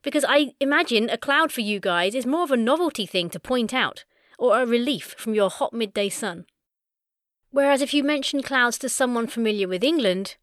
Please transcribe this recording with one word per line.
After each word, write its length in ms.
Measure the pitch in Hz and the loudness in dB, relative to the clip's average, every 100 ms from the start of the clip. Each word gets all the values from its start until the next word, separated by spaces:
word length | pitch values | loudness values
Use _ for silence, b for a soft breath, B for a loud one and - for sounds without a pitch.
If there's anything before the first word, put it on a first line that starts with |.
Because 200 | 285 294 269 | 0 0 4
I 260 | 285 269 _ | 2 2 _
imagine 500 | 277 294 349 226 226 | 2 2 2 0 0
a 80 | 233 | -4
cloud 340 | - 285 320 | 0 2 2
for 100 | - | -2
you 180 | 208 202 | -4 -2
guys 340 | 190 175 185 | 0 0 0
is 140 | 254 247 | -2 -2
more 160 | 320 | 0
of 80 | 339 | 0
a 60 | 254 | 0
novelty 500 | 226 311 339 - 196 | 2 2 0 -2 -4
thing 220 | 185 175 | -4 -4
to 80 | 170 | -8
point 340 | - 254 220 | -4 -2 0
out, 320 | 254 170 - - b b b | -2 -2 -6 -20 b b b
or 220 | 247 220 | 2 2
a 60 | |
relief 480 | 247 233 247 214 - - | 2 0 0 -4 -8 -10
from 160 | 226 | -4
your 160 | 214 190 | 0 0
hot 200 | - 277 | 0 -4
midday 380 | 226 214 208 202 | -4 -4 -2 -4
sun. 380 | - 214 175 - _ _ _ _ _ _ _ _ _ _ | -4 -8 -8 -16 _ _ _ _ _ _ _ _ _ _
Whereas 320 | 269 277 277 | 2 4 4
if 100 | 285 | 2
you 100 | 294 | 2
mention 380 | 277 302 277 277 | 2 -2 -2 -4
clouds 380 | 262 269 240 233 | -2 2 2 0
to 100 | 254 | -6
someone 380 | - 254 240 226 | 0 0 0 -2
familiar 400 | 233 220 208 185 | -2 0 0 -2
with 160 | 185 | 0
England 540 | 254 330 208 185 196 - | 2 2 2 0 -4 -12